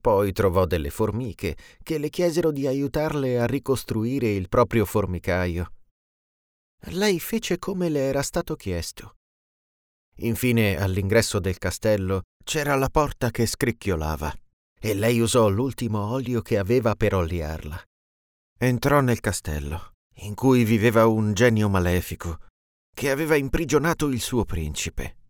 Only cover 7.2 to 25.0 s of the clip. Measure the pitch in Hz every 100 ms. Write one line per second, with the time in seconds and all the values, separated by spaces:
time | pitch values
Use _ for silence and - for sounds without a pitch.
7.2 | - - - 180 - 185 175 147 135 139
8.2 | 135 175 170 151 98 87 - - - _
9.2 | _ _ _ _ _ _ _ _ _ -
10.2 | 117 127 127 117 107 80 95 92 95 110
11.2 | - 104 92 92 92 - 110 104 92 95
12.2 | - _ - 151 143 139 139 156 143 -
13.2 | 120 - 113 - 123 - 104 82 78 78
14.2 | 73 - _ _ _ _ 110 101 113 120
15.2 | 117 127 107 98 135 - 117 107 104 131
16.2 | 123 120 - 107 95 123 113 104 104 95
17.2 | 82 87 78 80 76 85 - _ _ _
18.2 | _ _ _ _ 123 123 135 143 131 113
19.2 | 110 - - 76 71 87 - _ _ -
20.2 | 95 104 135 127 110 113 117 113 113 110
21.2 | 107 104 123 110 104 95 90 90 - 85
22.2 | 87 82 - _ _ _ _ - 139 139
23.2 | 156 151 135 156 151 143 160 160 147 123
24.2 | - 123 98 90 76 76 85 -